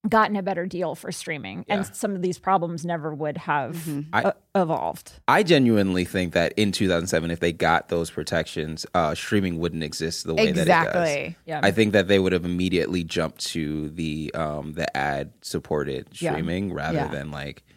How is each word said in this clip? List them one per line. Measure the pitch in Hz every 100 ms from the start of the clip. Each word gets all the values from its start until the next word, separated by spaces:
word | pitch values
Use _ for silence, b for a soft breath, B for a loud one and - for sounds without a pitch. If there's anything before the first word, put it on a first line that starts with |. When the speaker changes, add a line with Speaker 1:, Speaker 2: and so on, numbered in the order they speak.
| 214
Speaker 1:
Gotten | 220 208 208
a |
better | 190 180 180
deal | 170 170
for | - -
streaming, | - - 151 101 101 214
and | 202
Speaker 2:
Yeah. | 196
Speaker 1:
some | - 208
of | 190
these | 180 175
problems | - 190 170 170
never | 170 170 151
would | 147 151 151
have | - 147 127 170
Speaker 3:
Mm-hmm. | 160 143 151
Speaker 2:
I | 202 196
Speaker 1:
e-, | - _
evolved. | 196 165 160 82 - - - -
Speaker 2:
I | 156
genuinely | 185 156 123 107 95 90
think | 87 95 90
that | 87 82 -
in | 104
two | 90 95
thousand | 85 90
seven, | 85 82
if | 85
they | 85
got | 82 82 82 -
those | 87 82
protections, | - 78 82 80 - 78 80 -
uh, | 90 78
streaming | - - 107 95 85
wouldn't | 85 82
exist | 78 - 82 - 82
the |
way | 80 220
that | 180
it | 165
does. | 170 165
Speaker 3:
Exactly. | 180 165 143 151 170 -
Speaker 1:
Yeah. | 151
Speaker 2:
I | 135
think | 143 107
that | 101 90
they | 98
would | 92
have | 90
immediately | 87 87 92 87 - 90
jumped | 82 87 80 - -
to | 85 76 76 76
the, | 82 80 76 76
um, | - 78 76 73
the | 78 78 69
ad-supported | 71 69 71 - - 85 - 78 69 65 -
Speaker 3:
Yeah. | - 165
Speaker 2:
streaming | 143 80 90 98
rather | 80 78 -
Speaker 3:
Yeah. | -
Speaker 2:
than, | 71 76
like, | 71 71 - -